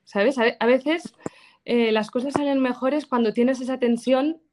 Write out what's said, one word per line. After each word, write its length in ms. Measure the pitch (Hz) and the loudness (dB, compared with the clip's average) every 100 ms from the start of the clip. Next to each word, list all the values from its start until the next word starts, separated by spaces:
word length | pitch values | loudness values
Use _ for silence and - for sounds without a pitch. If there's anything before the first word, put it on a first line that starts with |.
¿sabes? 340 | - 202 214 262 | -6 0 0 2
A 60 | |
ve-, 120 | 226 233 | 0 2
a 60 | 226 | 2
veces, 500 | 254 269 330 - _ - - - _ | 2 2 -4 -6 _ -14 -14 -20 _
eh, 260 | - 240 233 | -2 0 2
las 220 | 220 214 | 0 -2
cosas 220 | 247 269 | -4 -2
salen 260 | 285 285 277 | -2 0 0
mejores 440 | 262 254 262 294 294 | 0 -2 -2 -2 -2
cuando 260 | 247 226 | 0 0
tienes 280 | 214 240 262 | 2 0 0
esa 200 | 254 262 | -4 -2
tensión 600 | 240 233 247 262 294 330 _ | 0 0 2 2 0 -4 _